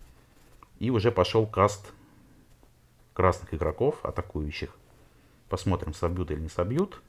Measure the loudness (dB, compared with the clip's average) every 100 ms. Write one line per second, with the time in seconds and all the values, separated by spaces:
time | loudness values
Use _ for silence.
0 | -20 -20 _ _ -20 -20 -20 -6 0 2
1 | 4 4 4 4 2 4 4 4 -10 -20
2 | -20 -20 -20 -20 -20 -20 -20 _ _ _
3 | _ 2 2 2 -4 -2 -2 0 -2 -2
4 | -6 -6 -6 -6 -6 -6 -10 -12 -20 -20
5 | -20 _ _ _ -8 -4 0 0 -2 -4
6 | -2 -2 -2 -4 -4 -4 -2 0 -2 -6